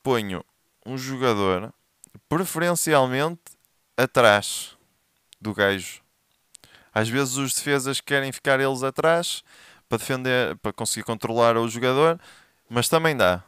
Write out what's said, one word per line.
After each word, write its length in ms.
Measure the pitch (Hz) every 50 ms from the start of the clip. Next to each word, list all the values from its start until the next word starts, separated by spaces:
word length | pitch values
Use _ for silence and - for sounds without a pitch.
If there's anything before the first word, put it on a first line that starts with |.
Ponho 420 | _ 131 127 117 107 98 92 87 - _ _ _ _ _ _ _ _
um 120 | - 131
jogador, 760 | 131 127 131 135 127 131 123 110 101 98 95 92 90 107 113 _ _ _ _ _ _ - _ _ - _ _
preferencialmente 1120 | 147 165 190 - - 165 170 175 175 160 - 160 151 139 131 127 127 131 147 165 175 165 _ - - _ _ _ _ _ _ _ _
atrás 800 | - 127 127 - 135 120 110 104 104 101 - - - - - - _ _ _ _ _ _ _ _ _ _ _ - _
do 140 | - 107 98
gajo. 460 | 98 101 98 101 95 92 - - - _ _ _ _ _ _ _ _ _ _ _ - - _ - _ _ _ _
Às 140 | 107 110
vezes 300 | 113 120 135 139 131 123
os 160 | 139 139 127 -
defesas 480 | - - 147 143 139 127 135 139 -
querem 320 | _ - 143 139 135 135 123
ficar 260 | - - 143 135 131
eles 240 | 135 135 135 123 131
atrás 600 | 135 - - 151 160 165 170 175 - - - _ _ - - - - - _ _
para 100 | _ 117
defender, 600 | 110 - - 135 127 127 131 127 127 120 80 82
para 160 | - - 107 -
conseguir 320 | - 113 - - 113 107
controlar 500 | - 117 107 - 117 113 120 117 117 117
o 140 | 117 113 117
jogador, 500 | 110 120 127 127 131 139 156 165 170 170 - - - - _ _ _ _ _ _
mas 200 | 117 120 117 -
também 260 | - 160 165 160 151
dá. 260 | 123 101 90 90 90 -